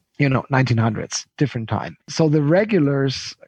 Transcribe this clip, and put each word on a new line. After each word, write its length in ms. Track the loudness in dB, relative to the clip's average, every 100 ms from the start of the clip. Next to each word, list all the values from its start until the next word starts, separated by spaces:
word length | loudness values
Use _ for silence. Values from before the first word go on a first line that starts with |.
| _ -2
you 120 | 0
know, 140 | 0 0
nineteen 280 | 0 2 2
hundreds, 500 | 0 -2 -8 -10 -8 -4
different 320 | -4 -4 -4
time. 280 | -6 -6 -14 -8
So 220 | 0 2
the 120 | 4
regulars 960 | 4 2 2 2 2 0 -2 -4 -10 -16